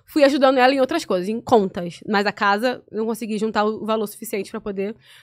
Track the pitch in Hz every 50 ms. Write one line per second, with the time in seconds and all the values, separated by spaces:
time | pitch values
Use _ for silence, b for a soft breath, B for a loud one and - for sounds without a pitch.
0 | b _ - 320 277 277 285 269 269 - 277 254 247 254 277 269 254 262 320 330
1 | - - 202 180 180 202 220 233 - - 254 220 196 190 - 196 175 175 - -
2 | - - 214 202 202 202 196 - 214 202 202 208 233 247 247 - - _ - 214
3 | 226 226 226 220 240 208 220 202 214 220 214 208 208 214 220 - - 208 220 226
4 | 208 208 - - 226 - - 202 196 - - 220 - 208 196 196 196 208 220 b
5 | b b b b